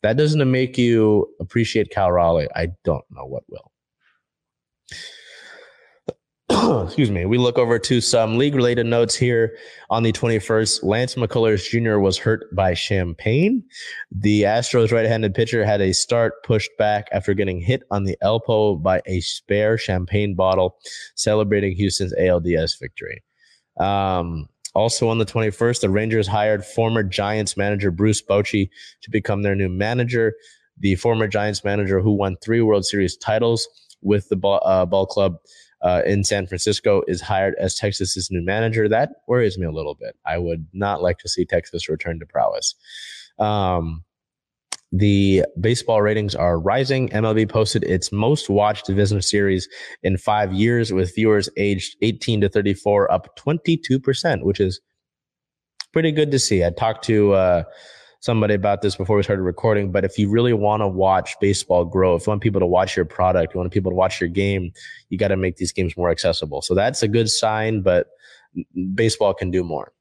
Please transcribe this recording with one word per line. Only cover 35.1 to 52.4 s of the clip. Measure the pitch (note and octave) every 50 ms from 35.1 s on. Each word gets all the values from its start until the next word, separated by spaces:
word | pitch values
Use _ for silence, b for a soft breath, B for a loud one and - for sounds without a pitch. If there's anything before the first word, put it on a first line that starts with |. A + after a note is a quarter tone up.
| - G#2 G2 F#2+ F2 D#2+ b b b b b b b b -
uh, | F2+ F2+ F2+ -
in | - G2+ G2+ G2
San | - G#2+ G2+ F#2+
Francisco, | F#2 F#2+ F2 - G#2+ G2+ - _ A2 G2+ G2 -
is | - F2+ E2+
hired | - - G#2+ F#2+ F#2+ G2 - -
as | F#2 F#2 -
Texas's | - - G#2 G2 - G2 F#2 - F#2+ F#2 -
new | F#2 F2
manager. | E2+ F2+ G2 A2 A2+ A2+ A2+ A2+ G#2+
That | G#2 G#2+ A2+ C#3 - - _ _
worries | - A#2+ B2 A#2+ G#2 F#2
me | F#2+ F2+
a | E2
little | D#2 D#2+ D#2 D2 D2
bit. | _ - G#1+ - _ _
I | D2 D#2+
would | E2+ F2+ E2+ E2 E2 D#2 D#2+ _
not | F#2+ G2+ G2+ G2+ D2+
like | F2+ F2+ E2+ -
to | - -
see | - - F2+
Texas | - - F2 - - - E2+ - -
return | D#2+ D2+ - F2 E2+ E2
to | D#2
prowess. | _ _ C#2 A#1 G1+ G1+ - - - - B B B B B B B B B B B B -
Um, | A2 G#2+ G#2+ G#2 G2 F#2 F2+ F2 E2 E2 D#2+ D#2+ E2+ _ _ _ _ _ _ _ _ _ _ _ _ _ - - _ _
the | - F#2 G#2 G#2 G2+ G2 G2+ G2 F#2+ F#2+ - - - E2
baseball | F2+ A2 A#2+ A#2+ - - A2+ G#2+
ratings | G#2 G#2 G#2+ G#2+ G#2 G2+ F#2
are | - E2+ F2 F2 E2
rising. | E2 F#2+ G#2+ C3 C3+ B2+ C3+ C3 B2+ A2 -
M | G#2+ A2+
L | A2 G#2+
B | A2 A2
posted | G#2 - A2 G#2+ G#2 - A2+ -
its | - F2+ F#2 - -
most | - G2+ G#2+ A#2+ D3+ D3 - -
watched | G2+ G2+ G#2 G#2+ G#2+ - -
division | - G2 G2 G2+ G2 G#2 G2
series | F#2 - - G#2 G2+ G2 F#2+ F#2 F#2 - B B B B B B -
in | F2 F#2+
five | F#2 - - G#2+ G#2+ G#2 F#2+
years, | F#2+ F#2+ G#2+ A#2 A#2+ A#2+ A2+ G#2
with | F#2+ F#2 F#2 F2+ -
viewers | - A2 A2 G#2+ G#2 G2 - _
aged | - G2+ G2+ G2+ F#2+ - - - _
eighteen | - A2+ G#2+ - - - A2+ G#2+